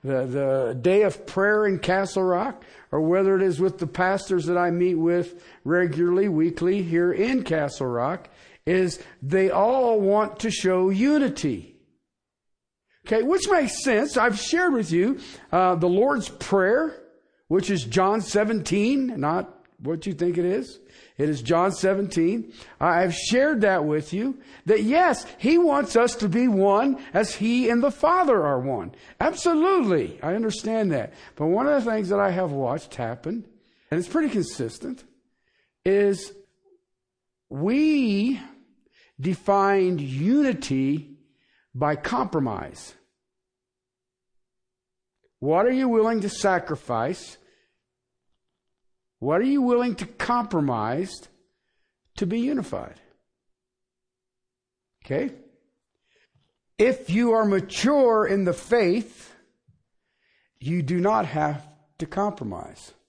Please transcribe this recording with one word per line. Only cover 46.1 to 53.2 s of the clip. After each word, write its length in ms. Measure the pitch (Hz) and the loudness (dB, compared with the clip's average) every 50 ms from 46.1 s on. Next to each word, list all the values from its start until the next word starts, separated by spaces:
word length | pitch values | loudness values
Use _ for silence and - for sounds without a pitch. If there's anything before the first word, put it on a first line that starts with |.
| 233 220 | 0 0
to 80 | 190 202 | -2 -4
sacrifice? 1080 | - - - 196 185 175 175 - 156 - - - 123 113 117 139 185 - - - - - _ _ _ _ _ _ _ _ _ _ _ _ _ _ _ _ _ _ _ _ _ _ _ _ _ _ _ _ _ _ _ _ _ _ _ _ | -6 -2 0 0 0 0 -2 -4 -8 -10 -6 -4 -4 -2 -2 -4 -6 -8 -12 -20 -20 -20 _ _ _ _ _ _ _ _ _ _ _ _ _ _ _ _ _ _ _ _ _ _ _ _ _ _ _ _ _ _ _ _ _ _ _ _
What 200 | 113 131 156 180 | -4 -2 0 0
are 40 | 226 | 2
you 160 | 262 277 285 | 2 0 2
willing 340 | 254 247 240 240 247 247 202 | 2 2 2 2 0 -2 -4
to 100 | - 196 | -6 -8
compromise 1080 | - - - - - 240 240 233 214 - 165 147 139 123 113 104 110 123 151 185 185 - - - - _ _ _ _ _ _ _ _ _ _ _ _ _ _ _ _ _ | -12 -8 -8 -4 -2 -2 -2 -2 -2 -2 -2 0 0 -2 -2 -2 -2 -2 -4 -6 -8 -10 -18 -20 -20 _ _ _ _ _ _ _ _ _ _ _ _ _ _ _ _ _
to 100 | - 208 | -6 -4
be 140 | 170 202 233 | -2 -2 -2
unified? 580 | 233 269 294 254 185 - - - - - - - _ _ _ _ | -2 -2 -2 -4 -6 -6 -8 -10 -10 -12 -16 -20 _ _ _ _